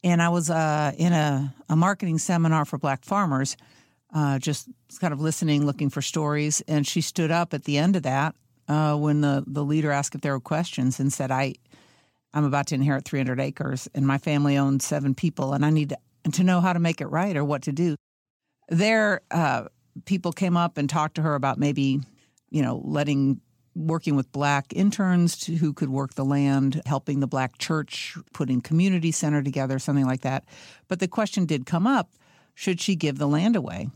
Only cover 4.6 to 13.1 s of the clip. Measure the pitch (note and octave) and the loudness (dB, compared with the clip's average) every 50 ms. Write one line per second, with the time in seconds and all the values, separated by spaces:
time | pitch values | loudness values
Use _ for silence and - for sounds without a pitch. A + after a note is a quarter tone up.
4.6 | - - - _ _ _ - - - F3 D3 C3+ D3+ D#3 D#3 - F3 D#3+ D3 D3 | -8 -16 -20 _ _ _ -10 -4 -4 -4 -4 -2 -4 -4 -2 -2 0 2 2 2
5.6 | D3 C#3+ C#3 - D3 C#3 - C#3+ C3+ - - D#3+ D#3 D3 D3 D3 D3 D3+ D3 - | 2 0 0 0 -2 -2 -2 -2 -6 -4 -4 -2 -2 0 0 0 0 -2 -2 -4
6.6 | - - D#3 D3 C#3+ - - F3 - - - - E3+ D#3 D#3 E3+ F3 E3 - C#3+ | -4 -2 -2 0 0 0 -2 -2 -4 -2 -2 -2 0 2 2 0 0 0 -4 -6
7.6 | - - C#3+ C#3+ D3+ F3+ G3+ F#3 C#3+ C3+ C3 C#3 D3 D#3+ - _ _ _ _ _ | -4 -2 0 2 2 2 2 2 0 0 0 0 0 -2 -4 _ _ _ _ _
8.6 | _ - D3 D3+ D#3 D3+ D3 D3 D3 D3+ D3 D3+ D3 C#3+ C#3 C#3 C#3 - C#3 D3 | _ -2 0 2 2 2 2 2 2 2 2 4 2 2 2 0 -2 -4 -4 -4
9.6 | D3 C#3+ D3+ D#3 D3+ D3+ C#3+ C#3 C#3+ - - - - D3 C#3 C3 - - D#3 D#3 | -2 0 0 0 0 0 0 0 -2 -4 -8 -6 -4 -2 -4 -4 -4 -4 -2 -2
10.6 | F3 - - - B2+ C3 B2+ - C3 C#3 - - C#3 B2+ C3 C3 C#3 C3+ - - | -2 -4 -2 -2 0 0 0 0 -2 -2 -2 -2 -2 -2 0 0 0 -2 -4 -10
11.6 | _ _ - _ _ _ _ _ _ _ _ _ _ _ - D3+ D3+ C#3+ C3 C#3+ | _ _ -20 _ _ _ _ _ _ _ _ _ _ _ -2 0 0 2 2 0
12.6 | C#3 - D#3 C3 C3+ D3 C#3 C3+ - - | 0 0 0 0 2 2 0 -2 -2 -4